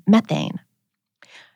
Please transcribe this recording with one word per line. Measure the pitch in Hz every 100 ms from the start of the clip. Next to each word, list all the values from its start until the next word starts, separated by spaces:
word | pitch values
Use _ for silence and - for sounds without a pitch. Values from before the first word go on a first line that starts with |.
| -
methane." | 220 - 73 - - _ _ _ _ _ _ - - -